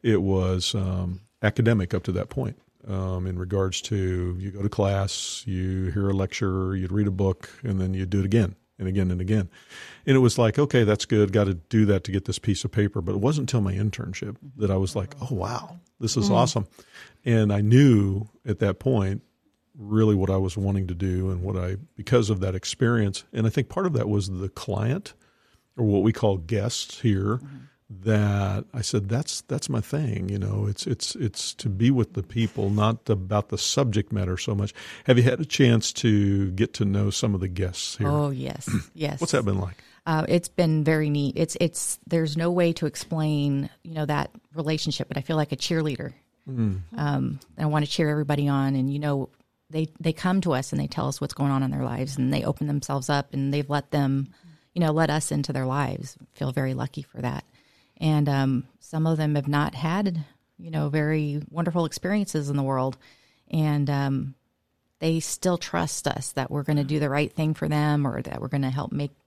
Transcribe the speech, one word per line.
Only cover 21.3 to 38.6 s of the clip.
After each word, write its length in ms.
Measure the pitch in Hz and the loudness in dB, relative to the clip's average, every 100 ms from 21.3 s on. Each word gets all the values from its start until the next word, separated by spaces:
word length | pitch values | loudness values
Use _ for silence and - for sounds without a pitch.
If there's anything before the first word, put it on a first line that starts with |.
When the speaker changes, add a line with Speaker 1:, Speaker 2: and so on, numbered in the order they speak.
Speaker 1:
and 100 | 90 | -2
what 140 | 92 92 | -4 -4
I, 200 | 90 98 147 - | -4 -6 -10 -14
because 340 | 101 123 104 | 2 4 4
of 100 | 104 | 0
that 120 | 95 | 0
experience. 680 | 92 - - 117 120 101 98 - | -4 -6 0 2 4 2 -2 -8
And 140 | - 113 | 0 0
I 20 | |
think 180 | 143 127 | 2 -2
part 200 | - 190 | -2 -2
of 60 | |
that 140 | 131 107 | 0 0
was 200 | 101 95 | 0 -2
the 200 | 92 95 | -4 -8
client, 640 | - - 101 107 160 - - _ _ _ _ _ - | -8 -6 -2 0 -2 -6 -20 _ _ _ _ _ -2
or 80 | 113 | 2
what 180 | 101 | 4
we 80 | 104 | 4
call 260 | - 110 95 | 4 2 2
guests 640 | 80 110 107 - - - | -2 -2 -2 -4 -10 -2
here, 380 | 117 95 98 123 | 0 2 0 -2
Speaker 3:
Mm-hmm. 200 | 139 139 - _ _ 98 | -6 -18 -20 _ _ -6
Speaker 1:
That 640 | 98 107 104 101 98 98 - | 0 2 4 2 0 -2 -6
I 80 | 123 | -8
said, 280 | 110 117 98 | -2 -2 0
"That's, 320 | 117 - - | -2 -2 -8
that's 280 | - 127 - | -6 -8 -4
my 120 | 127 | -4
thing." 480 | 110 147 147 104 92 | -2 -4 -2 -2 -4
You 100 | 101 | -2
know, 260 | 98 101 104 | -2 -2 -2
it's, 200 | 101 - | -4 -4
it's, 280 | 110 - - | -4 -4 -4
it's 380 | 123 - - - | -4 -4 -10 -6
to 140 | 117 | -4
be 220 | 95 117 | 2 4
with 220 | 135 110 | 4 0
the 100 | - | -2
people, 460 | 98 117 113 - 101 | -6 -2 -2 0 0
not 400 | 104 107 117 - | 2 2 0 0
about 400 | 101 92 104 - | -2 2 -2 0
the 80 | 98 | -4
subject 540 | - - 131 107 98 | -2 0 2 0 0
matter 260 | 104 92 92 | -2 -2 -2
so 180 | - 101 | -2 -2
much. 180 | 104 - - - - | -2 -6 -18 -8 4
Have 120 | 123 | 6
you 60 | |
had 160 | 123 - | 6 4
a 60 | 156 | -2
chance 460 | - 131 113 - | 4 6 6 2
to 580 | - 113 104 101 98 98 | 0 4 4 4 2 0
get 220 | 92 110 - | 0 -2 0
to 100 | 104 | 0
know 240 | 101 101 | 2 0
some 240 | - 123 | 0 0
of 80 | 98 | 0
the 60 | 92 | -2
guests 500 | 87 95 92 - - | -2 -4 -4 -10 -2
here? 100 | 110 | 0
Speaker 3:
Oh, 220 | 147 147 | 2 0
yes. 400 | 131 131 - | -2 -6 -8